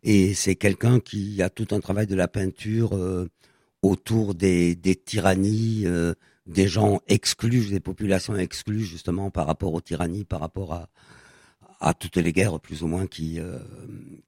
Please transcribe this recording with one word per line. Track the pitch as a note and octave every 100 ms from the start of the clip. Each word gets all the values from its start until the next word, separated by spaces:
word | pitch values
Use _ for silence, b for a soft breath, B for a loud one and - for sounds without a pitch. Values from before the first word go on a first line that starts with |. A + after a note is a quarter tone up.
Et | - G#2 F#2+ G2
c'est | -
quelqu'un | F#2 G#2 F#2+ A#2 B2
qui | - G#2 G2+ G2+
a | F#2
tout | - A2
un | G#2
travail | - G2 G#2+
de |
la | F#2+ F2+
peinture, | G2+ F#2+ - G#2+ A2 A2+ G2
euh, | F2+ F#2 F2 _ _ _ _ _
autour | G2 F#2 - A2+ G#2 E2+
des, | G2 F2+ F2 F2
des | F#2 F#2
tyrannies, | - A2 F#2 F#2+ G2 G#2+ A2+ A2 F#2+
euh, | F2 E2+ E2 _ _ -
des | F#2 F#2+
gens | F2+ G#2 G2 -
exclus, | G#2 - - A2+ B2 G#2
des | G2
populations | - F#2+ G#2 F#2+ - G2+
exclues | F2+ - - G#2+
justement | G#2 E2 - F2+ G2
par | F#2+ D2+
rapport | D#2 F#2
aux | E2
tyrannies, | - D#2+ F2 F#2+
par | G2 E2
rapport | D#2+ - F#2
à, | E2+ E2+ b b b b b b b _ _
à | - -
toutes | F2+ F#2
les | E2+
guerres | E2 G2+ D#2+
plus | - D2+
ou | D#2+
moins | E2+ F#2+
qui, | - D#2+ E2+
euh, | F2 - - - - - - -